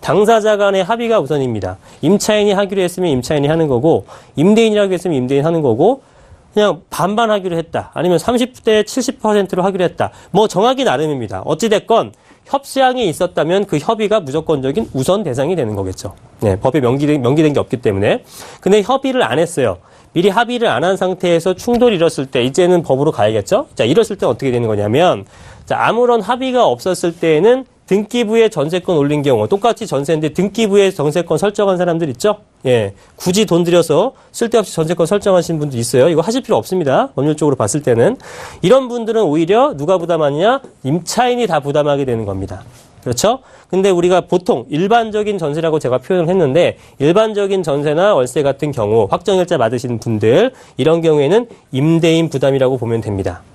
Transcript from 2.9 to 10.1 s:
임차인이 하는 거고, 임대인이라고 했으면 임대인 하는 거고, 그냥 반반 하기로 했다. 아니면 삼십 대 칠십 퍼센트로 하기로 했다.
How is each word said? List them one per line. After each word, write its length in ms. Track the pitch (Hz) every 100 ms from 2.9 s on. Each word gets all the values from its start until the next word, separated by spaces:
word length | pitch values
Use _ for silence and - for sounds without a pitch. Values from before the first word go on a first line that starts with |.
| 180 180
임차인이 360 | 135 123 151 143
하는 200 | 160 160
거고, 400 | 123 147 127 - - - -
임대인이라고 540 | 165 214 226 208 202
했으면 240 | 180 185 147
임대인 280 | 123 139 151
하는 160 | 170
거고, 400 | 147 110 175 269 _ _ - - _ -
그냥 260 | 208 160 _
반반 400 | - 170 208 233
하기로 260 | 214 185 165
했다. 360 | 165 113 98
아니면 240 | - 170 170
삼십 460 | - 240 247 -
대 180 | - 214
칠십 400 | 208 - 247 247
퍼센트로 400 | 220 208 190 185
하기로 220 | 185 190
했다. 260 | 180 - 101